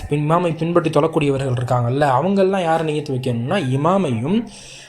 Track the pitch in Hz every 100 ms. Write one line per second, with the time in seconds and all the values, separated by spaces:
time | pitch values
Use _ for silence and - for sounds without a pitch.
0 | - 147 147 170 175 156 165 175 156 151
1 | 156 160 143 135 135 123 123 123 120 135
2 | 147 127 180 196 190 196 165 165 156 151
3 | 147 127 131 117 123 196 131 135 156 196
4 | 160 110 135 220 220 - - -